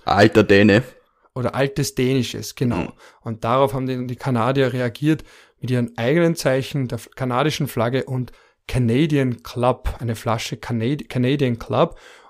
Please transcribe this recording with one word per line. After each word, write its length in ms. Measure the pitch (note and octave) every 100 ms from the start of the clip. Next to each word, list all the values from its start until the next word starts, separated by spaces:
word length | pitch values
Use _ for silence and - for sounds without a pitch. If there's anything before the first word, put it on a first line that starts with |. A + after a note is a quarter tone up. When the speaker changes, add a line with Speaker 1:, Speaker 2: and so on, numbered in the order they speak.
| -
Speaker 1:
Alter 360 | G2+ G#2+ G#2+
Däne. 400 | G#2 G2+ G#2 G#2 - - _ _ _
Speaker 2:
Oder 200 | B2+ A#2+
altes 400 | B2 C#3 C#3 C3+
Dänisches, 600 | - B2+ C3+ A2+ G#2 A2
genau. 220 | - B2 A2+
Speaker 1:
Mhm. 160 | - - - _
Speaker 2:
Und 220 | A#2 A2+
darauf 300 | A2+ C3 C#3
haben 120 | C3 C3
die, 200 | B2+ B2
die 100 | A#2+
Kanadier 560 | C#3 A#2+ A#2 C#3 C3
reagiert 500 | B2 A#2+ - D3+ D#3 - - _ _
mit 100 | A#2+
ihren 260 | B2 A#2+ -
eigenen 380 | A#2 E3 E3+
Zeichen, 540 | E3 C#3 C3 B2+ D3 B2
der 80 | A#2
f-, 140 | -
kanadischen 540 | - B2+ B2 D3 - C#3
Flagge 360 | B2 A#2 C3
und 280 | - C3 A#2+ - _ _ -
Canadian 760 | C3 A#2 A#2+ D#3+ C#3+ C3 A#2
Club, 540 | - B2 A#2+ - - -
eine 160 | A#2 A2
Flasche 400 | A#2 A2 - -
Canadi-, 480 | - A#2 A#2 D3
Canadian 540 | - C3 B2 C#3+ C3 A#2
Club. 400 | - A#2 E3 - - -